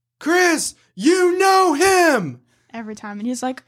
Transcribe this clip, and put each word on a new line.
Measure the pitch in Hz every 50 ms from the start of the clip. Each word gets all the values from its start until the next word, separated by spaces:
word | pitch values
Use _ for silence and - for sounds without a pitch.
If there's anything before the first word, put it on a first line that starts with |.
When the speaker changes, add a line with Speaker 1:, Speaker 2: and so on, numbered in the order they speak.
| _ _ _ -
Speaker 1:
Chris? | - 294 339 359 370 349 320 269 - - - _ _ _ _
You | 185 202 294 359 370 359 359 349 370
know | 381 392 381 381 381 359 294
him!" | 277 359 392 381 359 349 330 277 226 180 139 123 - _ _ _ _ _ _
Speaker 2:
Every | - 226 226 214 214
time, | - - 208 208 208
and | 214 247
he's | 254 240
like, | 247 254 262 - -